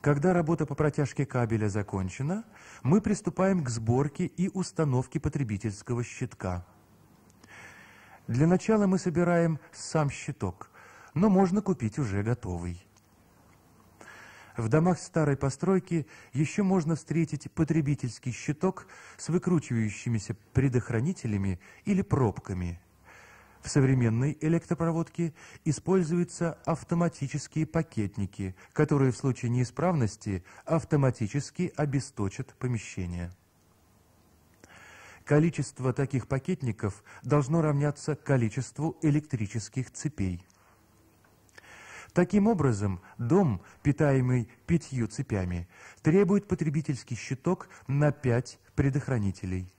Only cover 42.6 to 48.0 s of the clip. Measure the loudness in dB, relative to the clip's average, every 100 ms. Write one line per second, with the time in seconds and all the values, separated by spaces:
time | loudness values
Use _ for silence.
42.6 | 2 2 0 -2 -10 -6 2 4 4 2
43.6 | -4 -4 -2 2 4 4 2 0 -2 -10
44.6 | -2 -2 0 -4 -4 -4 -4 -2 -2 -4
45.6 | -8 -16 -20 -2 2 4 4 2 0 -4
46.6 | -2 -2 -2 -6 -6 -10 -6 -4 -2 -4
47.6 | -6 -20 -4 2